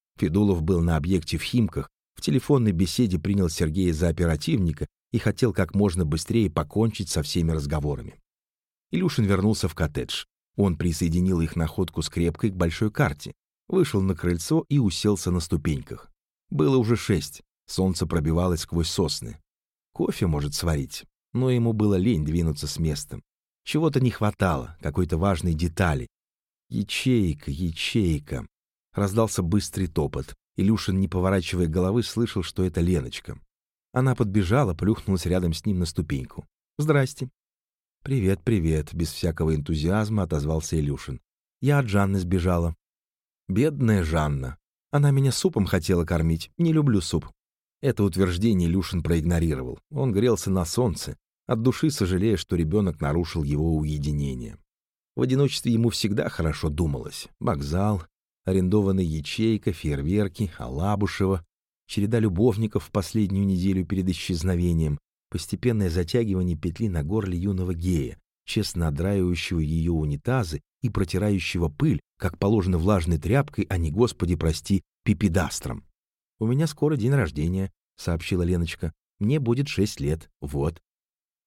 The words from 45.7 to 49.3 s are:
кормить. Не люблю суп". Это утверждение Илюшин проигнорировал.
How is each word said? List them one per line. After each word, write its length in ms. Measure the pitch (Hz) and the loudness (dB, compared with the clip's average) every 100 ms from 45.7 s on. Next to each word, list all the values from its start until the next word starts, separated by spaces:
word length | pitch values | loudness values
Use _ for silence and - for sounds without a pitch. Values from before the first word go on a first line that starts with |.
| 92 - 90 82 | 2 2 2 2
кормить. 460 | 85 80 82 - - | 2 2 0 -4 -2
Не 160 | 170 | 2
люблю 260 | 160 147 104 | 2 4 2
суп". 280 | - 78 - - _ _ _ _ | 2 -2 -4 -12 _ _ _ _
Это 220 | 135 113 | -2 2
утверждение 640 | 101 85 95 87 113 95 85 | 2 2 2 2 2 4 2
Илюшин 360 | 92 87 87 | 2 0 -2
проигнорировал. 760 | 80 85 78 | 0 0 2